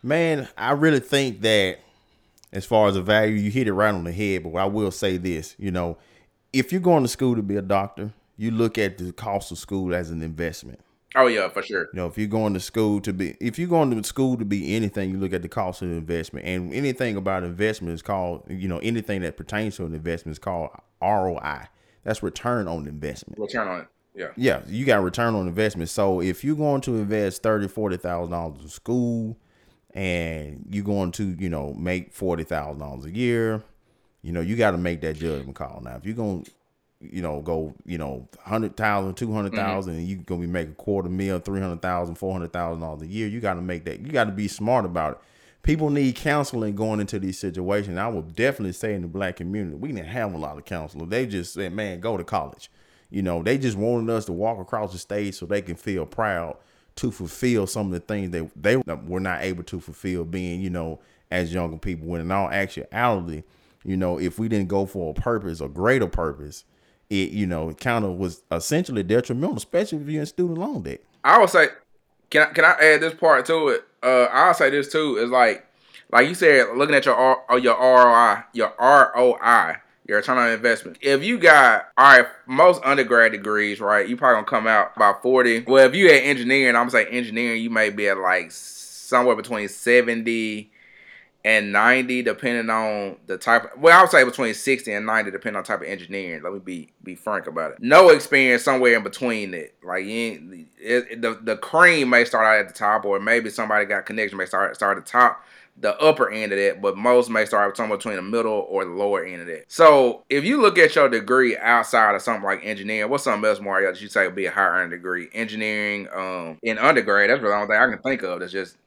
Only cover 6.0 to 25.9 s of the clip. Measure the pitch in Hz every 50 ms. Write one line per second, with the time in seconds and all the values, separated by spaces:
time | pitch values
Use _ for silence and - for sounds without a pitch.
6 | _ _ _ _ _ _ _ _ _ _ - 131 127 - 175 190 170 180 170 156
7 | 131 117 - - 135 127 123 113 104 98 98 104 95 95 98 98 98 101 - -
8 | 101 104 107 _ _ _ _ - 107 113 113 110 117 113 110 113 104 95 87 98
9 | 90 90 87 - 113 113 101 98 - - 87 80 - - 98 98 95 90 87 90
10 | 87 82 82 82 80 82 80 78 85 82 78 - - 62 62 _ _ _ _ _
11 | _ _ - 131 131 123 113 107 95 87 - 101 95 - 104 95 82 - - 90
12 | 90 85 85 107 107 104 107 110 110 107 98 92 - - - 113 110 107 104 104
13 | 95 107 95 92 98 78 - _ - 120 113 - 170 175 170 165 156 131 120 110
14 | 101 - - - 135 131 127 117 110 101 101 101 80 71 101 113 110 101 - 104
15 | 98 95 95 98 98 92 92 90 85 87 - 120 98 92 90 - 95 87 85 82
16 | 80 78 85 85 80 - - - - 78 92 92 90 85 71 120 139 143 - -
17 | 131 117 104 98 92 98 95 92 90 87 87 85 104 110 107 - 90 85 82 82
18 | - - 101 95 90 87 87 - - - 92 92 92 95 87 80 - 110 117 117
19 | 104 - 104 95 90 80 - - 80 - - 104 110 107 95 - 92 80 80 78
20 | 78 85 85 82 - 80 78 - - 98 90 85 80 65 - - _ _ _ _
21 | 82 95 107 101 92 92 85 71 53 76 73 65 - - _ _ _ _ _ _
22 | _ - 110 - - 71 - - - 120 123 117 101 85 85 82 73 73 73 73
23 | 76 73 65 - - - - - 107 101 - 117 107 95 90 87 - _ _ _
24 | _ _ _ 98 87 73 - 113 123 131 76 64 - 64 95 113 139 135 113 101
25 | 95 90 90 - 117 117 113 104 92 90 85 95 110 107 - 87 82 82